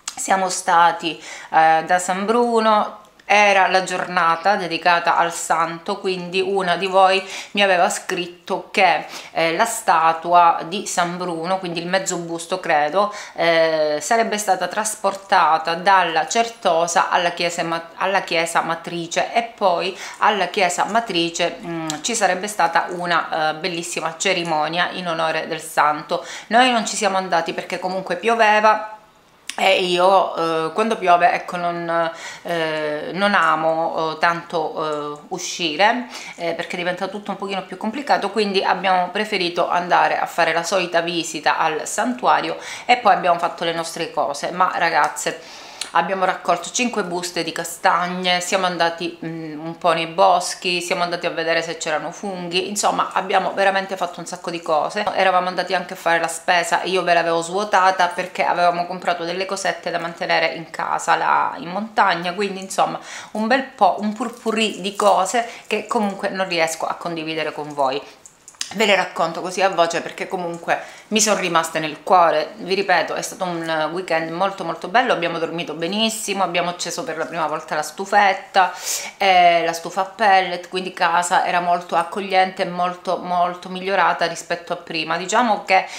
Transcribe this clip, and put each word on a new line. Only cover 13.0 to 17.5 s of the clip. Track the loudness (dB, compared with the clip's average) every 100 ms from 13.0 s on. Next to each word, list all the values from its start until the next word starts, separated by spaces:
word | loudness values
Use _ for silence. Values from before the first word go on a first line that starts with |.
| 0 -2 -12
eh, | -2 2 4 4 2 0 0
sarebbe | 0 2 2 -2
stata | 0 0 0
trasportata | -4 -4 -2 -4 -4 2 4 6 4 0
dalla | 0 6 6 6 0 0
Certosa | 0 -2 0 2 2 2 2 2
alla | 2 0
chiesa | 0 -4